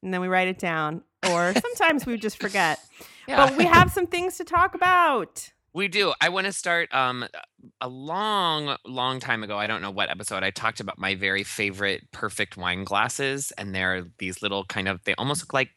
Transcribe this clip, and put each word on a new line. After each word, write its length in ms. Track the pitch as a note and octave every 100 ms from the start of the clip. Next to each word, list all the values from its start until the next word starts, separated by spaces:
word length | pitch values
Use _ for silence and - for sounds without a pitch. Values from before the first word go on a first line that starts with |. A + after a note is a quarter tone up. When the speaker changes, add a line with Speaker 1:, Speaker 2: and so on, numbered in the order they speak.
Speaker 1:
And 100 | F#3+
then 60 | F#3
we 80 | F3+
write 180 | F#3 F#3
it 140 | F#3
down. 420 | F#3 D#3+ D3+ E3 - _ F#3+
Or 240 | F3 F3
Speaker 2:
<laughs> 60 | G#3+
Speaker 1:
sometimes 460 | A#4+ A#4+ E4+ D4+ -
we 120 | A3+
just 220 | G#3+ -
forget. 380 | G#3+ G3 E3+ C#3+ - - - - -
Speaker 2:
Yeah. 220 | C#4 C4+
Speaker 1:
But 80 | C4+
we 80 |
have 260 | E4+ E4+ F#4
some 160 | G4 F4
things 300 | F4+ F4+ -
to 80 |
talk 320 | E4+ E4+ F#4 F4+
about. 760 | F4+ F4+ E4+ C4 E3 - - _ _
Speaker 2:
We 160 | D#3+ G3
do. 260 | F#3+ G3 C#3
I 80 | D#3
wanna 240 | F#3 F#3+
start, 420 | F#3+ F3+ E3+ E3
um, 320 | C3+ C3 B2+ A#2+ - - _ - _
a 80 | B2+
long, 880 | C3 C#3 F3 G#3+ G#3 F3 D#3 D3 C#3 -
long 320 | B2+ B2+ C3
time 240 | B2 A2+
ago. 160 | G#2+ G#2
I 80 | G#2
don't 160 | A2
know 80 | F#2+
what 180 | G2 G2
episode. 360 | F#2+ G2+ G2
I 80 | F#2+
talked 260 | G2 A2 -
about 200 | G2 F#2
my 160 | F#2+ F#2+
very 260 | G2 G2
favorite 680 | G2+ - G#2 F#2+ G2+ F#2+ -
perfect 440 | - G#2+ - G#2 -
wine 280 | F2+ F2+
glasses. 680 | F#2+ G2+ A#2 - C#3 C#3 C#3 -
And 160 | G2+
they're 300 | F#2+ F#2 F#2 F2 _
these 220 | F#2 F2+
little 240 | G#2 G2 F#2+
kind 200 | - F#2+
of, 160 | F#2
they 120 | - F#2+
almost 260 | B2+ C#3+
look 100 | -
like 180 | C#3 C3+